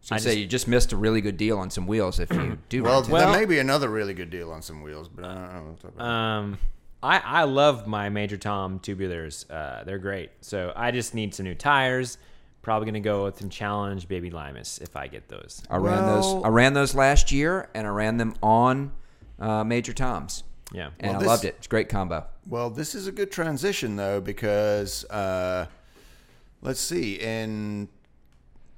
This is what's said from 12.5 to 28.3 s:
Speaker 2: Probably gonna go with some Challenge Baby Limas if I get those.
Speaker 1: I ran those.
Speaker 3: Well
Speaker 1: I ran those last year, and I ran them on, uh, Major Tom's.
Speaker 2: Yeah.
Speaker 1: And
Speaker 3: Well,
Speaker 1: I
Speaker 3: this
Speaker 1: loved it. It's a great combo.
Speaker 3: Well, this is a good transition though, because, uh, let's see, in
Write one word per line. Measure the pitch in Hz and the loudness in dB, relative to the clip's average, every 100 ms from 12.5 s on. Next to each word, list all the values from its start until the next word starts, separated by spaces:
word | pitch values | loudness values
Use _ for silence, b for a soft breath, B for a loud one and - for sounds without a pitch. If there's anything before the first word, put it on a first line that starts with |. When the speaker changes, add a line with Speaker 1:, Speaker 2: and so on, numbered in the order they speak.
| _ | _
Speaker 2:
Probably | - 110 110 | -2 0 0
gonna | 107 | -2
go | 104 101 98 | 0 0 -2
with | - | -4
some | 98 | -10
Challenge | - 104 104 101 98 85 | -6 -4 -2 -4 -6 -6
Baby | 92 87 | -6 -6
Limas | 82 71 62 - - | -10 -12 -12 -12 -12
if | 78 71 | -12 -12
I | 67 | -12
get | 52 - | -14 -16
those. | 50 50 - - | -18 -16 -18 -6
Speaker 1:
I | 92 | 0
ran | 175 190 190 | 2 4 4
those. | - 190 | 4 2
Speaker 3:
Well | 190 185 | 2 4
Speaker 1:
I | |
ran | 113 131 | 6 6
those | 143 135 139 | 6 2 4
last | 135 147 - | 6 8 8
year, | 139 156 190 - | 6 2 0 -4
and | 110 107 | -6 -4
I | |
ran | 104 107 117 | 0 0 2
them | 113 - | -2 2
on, | 107 113 127 135 139 - b b b - | 4 6 6 4 -2 -8 b b b -8
uh, | 107 107 110 | -2 0 0
Major | 120 120 | 0 -2
Tom's. | - 127 92 85 - - - - | 0 0 0 -6 -8 -10 -12 -14
Speaker 2:
Yeah. | 90 73 - | -12 -12 -6
Speaker 1:
And | 101 | -4
Speaker 3:
Well, | 98 | 0
Speaker 1:
I | |
Speaker 3:
this | 196 | 4
Speaker 1:
loved | 113 95 | 4 2
it. | - | -6
It's | - | -2
a | |
great | 110 - | -2 0
combo. | 98 90 80 - - - | -2 -2 -4 -6 -12 -8
Speaker 3:
Well, | 120 120 | -6 -4
this | 113 151 - | -6 -8 -8
is | 381 | -8
a | |
good | 403 - | -4 -4
transition | - 165 135 196 190 117 101 | -2 -4 -2 -2 -2 -4 -2
though, | 98 101 | -2 -2
because, | 98 101 107 104 107 104 98 - - | -2 -2 0 2 2 0 -2 -8 -8
uh, | 104 95 92 92 92 82 b b b b b b b b _ | -4 -2 -2 -2 -2 -4 b b b b b b b b _
let's | 131 127 | -6 -4
see, | - 170 120 98 | -2 -2 -2 -4
in | 113 113 110 107 104 104 101 - _ _ _ | -4 -4 -4 -6 -6 -6 -8 -14 _ _ _